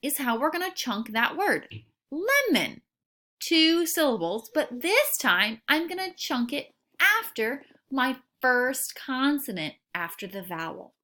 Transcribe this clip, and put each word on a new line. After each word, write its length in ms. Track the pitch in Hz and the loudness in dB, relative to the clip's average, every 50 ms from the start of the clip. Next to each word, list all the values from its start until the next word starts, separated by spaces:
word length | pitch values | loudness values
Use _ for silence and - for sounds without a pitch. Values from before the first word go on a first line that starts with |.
is 160 | - 277 285 - | -4 -4 -4 -2
how 200 | 285 247 233 226 | 0 0 0 2
we're 120 | 254 311 | 0 0
gonna 220 | 311 339 359 381 370 | 0 0 -4 -4 -4
chunk 380 | - - 254 220 202 226 226 | -6 -4 -4 -4 -4 -4 -4
that 240 | 214 220 233 233 - | 0 0 0 0 0
word. 320 | 311 392 403 254 160 - - - - - _ _ _ _ _ | 0 0 2 2 0 -2 -6 -16 -18 -18 _ _ _ _ _
Lemon. 720 | - 302 359 453 539 571 571 480 330 220 160 - - - _ _ _ _ _ _ _ _ _ _ _ _ | -8 -4 0 2 2 2 4 4 2 2 2 0 -6 -10 _ _ _ _ _ _ _ _ _ _ _ _
Two 460 | - - 339 320 320 320 330 339 349 | -4 0 4 4 6 6 4 4 2
syllables, 640 | 320 - - 320 285 240 214 165 165 180 226 226 - - | 0 0 2 2 2 2 2 0 -2 -2 -4 -6 -4 -2
but 260 | 311 294 - 240 247 | -2 -2 -2 -4 -6
this 360 | 247 330 403 494 587 - - - | -2 2 2 4 2 2 0 0
time 420 | - 233 175 180 196 214 226 226 _ - | 2 2 4 4 4 0 0 -6 _ 2
I'm 200 | 277 311 330 339 | 2 2 2 -2
gonna 260 | 370 370 370 381 - | -4 -6 -6 -8 -8
chunk 360 | - - - 302 247 240 240 | -8 -4 -2 0 0 0 0
it 200 | - - - - _ _ _ _ _ _ | -2 -6 -8 -8 _ _ _ _ _ _
after 640 | 320 381 415 453 440 - - - 220 220 247 277 - _ _ _ _ _ | 4 4 4 4 0 -4 -4 -2 -2 -2 -2 -6 -10 _ _ _ _ _
my 260 | - 269 254 262 262 - _ _ _ _ | -2 0 0 0 0 -4 _ _ _ _
first 540 | - 254 254 247 247 254 269 - - - - | 0 2 4 4 2 0 0 -2 -4 -6 -6
consonant 800 | - - - 269 254 262 277 294 285 277 - 208 180 156 156 - _ _ _ _ | -12 -8 -6 -4 0 2 2 2 2 -2 -4 -6 -6 -6 -6 -8 _ _ _ _
after 320 | 175 170 170 - - - | -6 -6 -6 -8 -10 -12
the 160 | 190 185 196 | -10 -10 -10
vowel. 520 | 185 175 180 160 165 165 156 139 143 - _ _ | -10 -8 -8 -6 -6 -8 -8 -12 -14 -18 _ _